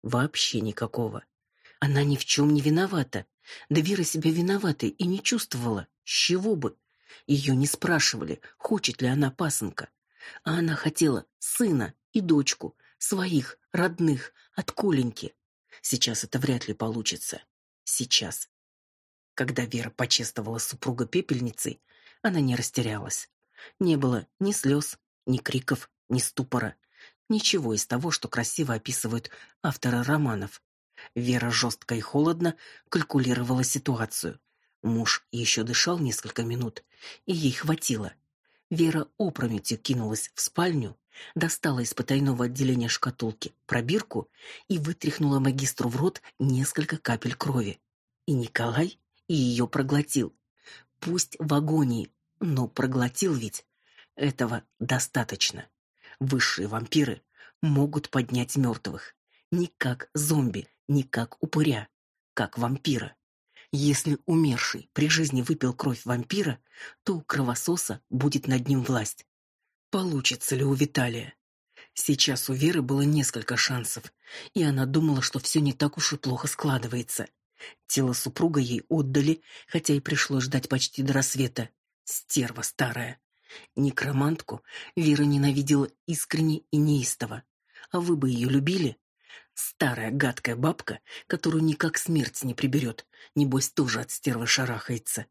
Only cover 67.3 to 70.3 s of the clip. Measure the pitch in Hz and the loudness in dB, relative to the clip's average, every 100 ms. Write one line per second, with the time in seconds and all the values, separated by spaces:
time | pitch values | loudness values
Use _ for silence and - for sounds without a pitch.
67.3 | 143 127 120 - 175 - - _ 131 143 | -2 0 0 0 -2 -2 -6 _ 0 2
68.3 | 143 - 131 123 139 123 127 107 - - | 0 2 0 2 0 2 0 -2 -8 -18
69.3 | _ _ _ _ _ _ 196 185 147 127 | _ _ _ _ _ _ -2 0 0 0